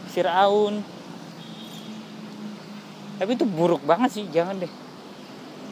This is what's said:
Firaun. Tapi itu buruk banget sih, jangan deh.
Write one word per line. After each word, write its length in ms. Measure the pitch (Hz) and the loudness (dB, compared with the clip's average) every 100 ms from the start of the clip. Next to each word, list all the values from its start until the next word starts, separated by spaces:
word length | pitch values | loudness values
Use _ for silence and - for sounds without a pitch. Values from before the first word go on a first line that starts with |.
| - | -4
Firaun. 720 | 180 175 175 202 208 208 208 202 - - - - - - - - - - - - - 214 - - - - - - - - 202 | 0 4 6 8 8 4 2 -4 -10 -14 -14 -14 -14 -14 -14 -12 -12 -12 -12 -12 -12 -12 -10 -10 -10 -12 -14 -14 -14 -12 -2
Tapi 160 | 202 | 2
itu 160 | 247 254 | 4 4
buruk 320 | 160 175 156 | 4 4 4
banget 400 | 139 175 254 214 | 4 6 4 2
sih, 40 | 196 | 0
jangan 320 | 156 175 196 | 2 2 0
deh. 80 | 170 - - - - - - - - - - | -6 -8 -16 -16 -16 -16 -16 -14 -14 -14 -2